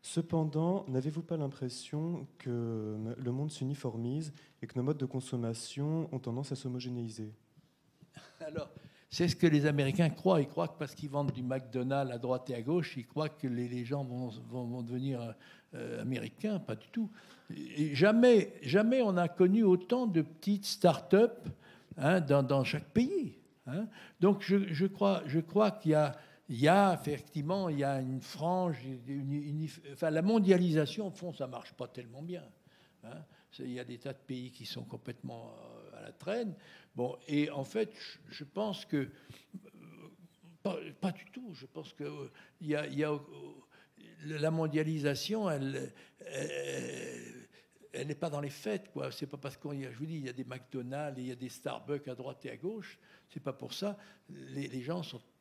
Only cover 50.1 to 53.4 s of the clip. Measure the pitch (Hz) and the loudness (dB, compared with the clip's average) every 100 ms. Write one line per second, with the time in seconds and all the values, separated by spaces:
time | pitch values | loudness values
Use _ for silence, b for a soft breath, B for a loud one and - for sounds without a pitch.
50.1 | 160 131 123 123 127 - 135 123 135 147 | -6 -8 -8 -8 -10 -8 -8 -6 -6 -6
51.1 | 131 127 123 127 - - 120 107 143 143 | -6 -8 -8 -10 -8 -8 -8 -6 -6 -6
52.1 | 120 127 123 135 117 156 220 180 - b | -10 -10 -10 -12 -8 -8 -8 -12 -18 b
53.1 | b b - | b b -10